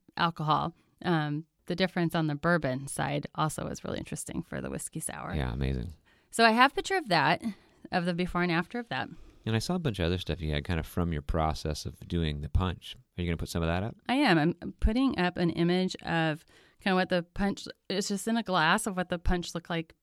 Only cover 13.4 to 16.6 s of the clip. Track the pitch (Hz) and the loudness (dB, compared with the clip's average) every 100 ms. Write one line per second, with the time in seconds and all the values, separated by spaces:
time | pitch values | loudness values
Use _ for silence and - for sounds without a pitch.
13.4 | 73 85 82 90 107 - - 262 277 160 | -2 0 0 0 -2 -6 -2 2 4 4
14.4 | 156 - - - - 233 269 - 180 180 | 4 0 -6 0 2 4 2 2 0 0
15.4 | 170 - 170 180 185 - - 165 160 151 | 0 2 2 2 0 -4 -4 0 0 -2
16.4 | - - | -8 -20